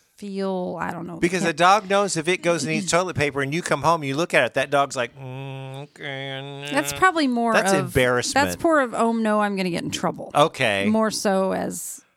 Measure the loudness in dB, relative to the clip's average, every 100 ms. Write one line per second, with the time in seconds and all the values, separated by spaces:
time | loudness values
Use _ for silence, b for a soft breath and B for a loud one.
0 | _ -16 -10 -4 -2 -2 -4 -4 -6 -6
1 | -8 -2 0 0 0 4 6 6 4 2
2 | 2 0 0 0 0 0 0 -2 0 0
3 | 0 0 -2 0 -2 -2 -2 0 2 2
4 | 0 -2 2 2 2 0 2 2 2 0
5 | -6 -6 -14 -12 -10 -10 -12 -12 -14 -14
6 | -12 -10 -8 -10 -10 -12 -4 -4 -2 0
7 | 0 2 0 0 2 2 2 0 2 2
8 | 4 2 2 0 0 2 2 2 2 0
9 | 0 2 0 2 0 0 -2 -2 -4 -4
10 | -4 -4 -2 2 2 2 0 2 2 2
11 | 0 0 0 0 0 -2 -4 -6 -12 -14
12 | _